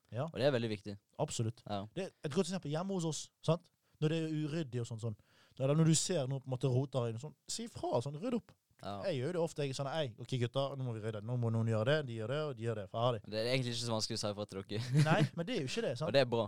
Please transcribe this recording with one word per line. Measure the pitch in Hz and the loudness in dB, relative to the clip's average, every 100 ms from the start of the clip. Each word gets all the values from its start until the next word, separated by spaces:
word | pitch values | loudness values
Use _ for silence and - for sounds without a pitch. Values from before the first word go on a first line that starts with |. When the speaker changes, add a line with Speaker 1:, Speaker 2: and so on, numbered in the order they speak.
| _ | _
Speaker 1:
Ja. | 107 | -6
Speaker 2:
Og | 160 | -6
det | 127 135 | 2 2
er | |
veldig | 123 117 | 2 0
viktig. | 104 104 101 _ - | -4 -6 -12 _ -6
Speaker 1:
Absolutt. | 151 - 113 - - | -4 0 -2 -4 -6
Speaker 2:
Ja. | 101 107 | -6 -4
Speaker 1:
Det | - 185 | -8 -8
er | - | -6
et | 156 | -2
godt | 147 170 | 0 0
eksempel | 185 147 | -2 -4
hjemme | 151 190 | -4 -2
hos | 196 165 | -2 -2
oss, | 147 - _ | -4 -8 _
sant? | - 175 - _ _ _ | 0 0 -2 _ _ _
Når | 151 | 0
det | 165 | 0
er | 160 156 151 | 0 -2 -2
uryddig | 160 143 120 | -2 -4 -4
og | 117 | -6
sånn, | 113 | -4
sånn. | 117 107 _ _ _ - | -6 -6 _ _ _ -2
Eller | 135 151 | 2 6
når | 160 | 8
du | 156 | 6
ser | - 180 131 | 4 0 0
noe | 135 | -4
på | 131 | -4
en | 127 | 0
måte | 139 | 2
roter | 123 139 135 117 | 2 2 0 -2
i | |
noe | 110 | -4
sånn, | 147 - - | -10 -14 -10
si | - 233 | -8 -8
fra, | - 349 - | -6 0 0
sånn, | 143 147 | 0 -4
rydd | 226 | -2
opp. | 240 - - _ _ | -2 -4 -18 _ _
Speaker 2:
Ja. | 95 - | -10 -6
Speaker 1:
Jeg | 190 143 | -2 -2
gjør | 135 | -2
det | 175 | 0
ofte, | 165 - | -2 -2
jeg | 139 | -4
er | |
sånn, | 131 139 | -2 -2
«Ei, | 156 139 107 | -2 -2 -4
OK | 120 127 | -4 0
gutta, | 120 139 139 135 | 0 0 -2 -2
nå | 127 | -4
må | |
vi | 110 | -4
rydde, | 107 107 | -4 -6
nå | 107 123 | -4 0
må | 117 | 2
noen | 117 117 | 4 4
gjøre | 110 110 | 4 4
det, | 156 135 | 2 0
de | 113 | -6
gjør | 110 | -4
det, | 143 151 | -2 -4
og | 120 | -4
de | |
gjør | 113 107 | -4 -4
det, | 95 | -4
ferdig.» | 113 120 113 - | 2 2 2 -2
Speaker 2:
Det | 107 | -2
er | 117 | 0
egentlig | 131 120 117 | 0 0 -2
ikke | |
så | 120 | -2
vanskelig | 110 107 110 | 0 0 -2
å | |
si | 107 | -2
ifra | 101 104 | -4 -6
til | 95 | -8
dere. | 98 104 | -6 -4
<laughs> | 123 143 | 0 4
Speaker 1:
Nei, | 151 180 - - | 6 4 2 0
men | 170 | -4
det | 240 | -4
er | |
jo | 131 | -2
ikke | 233 | -2
det, | 220 123 | -2 -2
sant? | 156 | 2
Speaker 2:
Og | |
det | 135 | 4
er | 123 | 4
bra, | 117 | 2